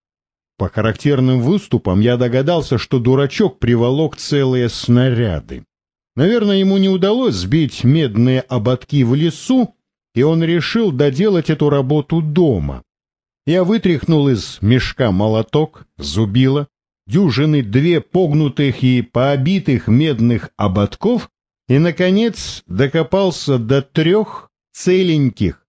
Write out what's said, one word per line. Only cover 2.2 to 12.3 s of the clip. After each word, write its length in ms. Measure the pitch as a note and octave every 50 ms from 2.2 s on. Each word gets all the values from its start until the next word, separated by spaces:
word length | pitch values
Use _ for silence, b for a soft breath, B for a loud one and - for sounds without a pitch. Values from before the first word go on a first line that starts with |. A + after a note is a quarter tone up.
| B2 A#2+ A#2 C3 C3+ D#3 F3 E3 C#3+ - C3+ A2
что 220 | - - - B2+
дурачок 580 | A2+ B2 C3 C3+ C#3+ C3+ - - A3 F#3 - -
приволок 600 | - A#2+ A#2+ A2+ A#2 B2 C3 D3 D#3+ D3 - -
целые 520 | - - D3+ C#3+ C#3 C3 B2+ B2+ B2 A#2
снаряды. 920 | - - - - A#2+ B2 B2+ C3 A#2+ A2+ A#2+ G#2 E2+ D2 - A1+ C2 B1+ - _ _ _ _ _ _ _ _ _ _
Наверное, 420 | A2+ C#3+ F#3+ A#3 A#3+ G#3+ G3+ G3+ G3
ему 200 | F#3+ F#3+ G3 G3
не 120 | F#3+ F#3+
удалось 440 | F#3+ F#3 F3+ G3 G#3+ B3 C4 G#3+ B2
сбить 480 | F#2 F2 F#2+ A#2+ E3 D#3 B2 - - -
медные 580 | B2+ C#3+ E3 D#3 A#2+ G2+ A2 A#2+ B2+ C3 C3
ободки 640 | - - B2+ A#2+ G#2 B2 B2+ B2 - - C#3+ C#3+ B2+
в 100 | A#2 B2+
лесу, 600 | C#3+ E3 E3+ - - - - C4 C4 A#3+ - - _ _ _ _ _ _ _ _
и 80 | - C3+
он 200 | D#3 E3 E3 E3
решил 480 | D#3+ E3+ F3 C3+ - - A3+ A3+ F#3+
доделать 580 | C#3 B2 D3 C#3+ C3 C#3 G3+ A3 G3 E3+ D3+ -
эту 200 | D#3 - D3+ D3
работу 520 | C#3+ C#3+ C3+ B2+ D3+ D3+ C#3+ - E3 E3
дома. 640 | D#3+ D3+